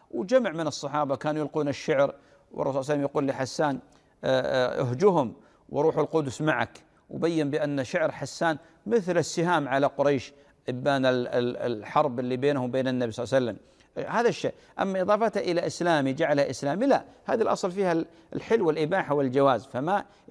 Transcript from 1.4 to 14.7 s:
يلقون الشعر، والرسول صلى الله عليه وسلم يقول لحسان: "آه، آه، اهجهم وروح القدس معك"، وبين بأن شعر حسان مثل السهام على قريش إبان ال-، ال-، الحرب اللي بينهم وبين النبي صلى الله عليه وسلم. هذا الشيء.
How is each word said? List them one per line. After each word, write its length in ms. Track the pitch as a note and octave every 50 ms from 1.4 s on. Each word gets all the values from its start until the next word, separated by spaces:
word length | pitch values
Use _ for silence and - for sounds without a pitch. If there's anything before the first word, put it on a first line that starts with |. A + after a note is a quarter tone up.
يلقون 260 | D3+ - - D#3 D3
الشعر، 480 | C#3+ C3 - - D#3 D3+ C3+ C#3 - - - - _ _ _ _ _
والرسول 0 |
صلى 80 | - -
الله 100 | C#3 C#3
عليه 100 | C3 C#3+
وسلم 220 | C3 C#3+ D3 C#3+
يقول 260 | C#3 C#3 - D#3 C#3
لحسان: 520 | C3+ C3 C3+ C3 B2 - - D#3 C#3+ C3+ - - - _ _ _ _ _ _ -
"آه، 560 | C3 C3 C3 B2+ C3 C#3 C3 B2+ B2 - -
آه، 20 |
اهجهم 520 | D3 A#2+ B2 C3 F#3+ G#3+ F3 D#3 C3 G#2+ - - - _ _ _ _ -
وروح 280 | - C#3 D3+ D#3+ -
القدس 440 | D3+ C#3+ - - D#3+ D3+ C3 - -
معك"، 420 | D#3 D#3 C3 A#2 A#2 - - - - _ _ _ _ -
وبين 400 | - C3+ D3+ E3+ E3+ D#3+ D3 C#3+
بأن 340 | C#3+ D3+ D3+ D3 C#3+ C#3 B2
شعر 280 | - - F3 D#3+ C#3+
حسان 460 | - - D3 - - - E3+ E3 D#3 - - - _ _ -
مثل 320 | G3+ A#3 A#3 F3 F3+ E3+
السهام 500 | E3 D3 - - F3 E3 F3+ F3 D#3 C#3+
على 180 | B2 C3 C#3 C#3+
قريش 480 | C3+ - - C#3 C#3+ C#3+ B2 - - - - - _ _ _ _ -
إبان 360 | B2+ B2 C3 C#3+ C#3 C3+ C3
ال-، 220 | B2+ B2+ B2 B2
ال-، 300 | A#2+ - B2+ A#2+ B2 -
الحرب 640 | - - B2 A#2+ G#2+ G2+ - - D3+ D3+ C#3+ A#2+ B2+
اللي 180 | B2 B2 B2+
بينهم 320 | B2+ C3+ C#3+ C#3+ C3+ B2+ B2
وبين 180 | B2 C3 B2+
النبي 240 | C3 B2+ B2 B2 A#2
صلى 120 | G#2+ B2 B2
الله 120 | A2+ C3
عليه 100 | C3+ B2+
وسلم. 260 | A2+ F#2+ - - _ _ _ _ _ - - -
هذا 220 | - D#3+ A3 A#3 A3+
الشيء. 240 | E3+ - - C3 - - - -